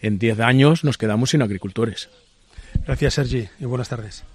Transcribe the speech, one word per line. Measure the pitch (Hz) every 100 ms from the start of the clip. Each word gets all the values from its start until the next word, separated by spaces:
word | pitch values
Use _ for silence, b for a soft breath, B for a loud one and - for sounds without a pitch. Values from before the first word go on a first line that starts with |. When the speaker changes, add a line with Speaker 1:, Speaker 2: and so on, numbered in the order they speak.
Speaker 1:
En | 107 104
diez | 113 110
años | 117 127 139 165
nos | 147 123
quedamos | 110 107 131
sin | 156
agricultores. | 117 95 98 92 113 95 - _ _ _ _ B B B
Speaker 2:
Gracias, | - 135 143
Sergi, | - 131 123 107 -
y |
buenas | 135 123 123
tardes. | 120 104 - -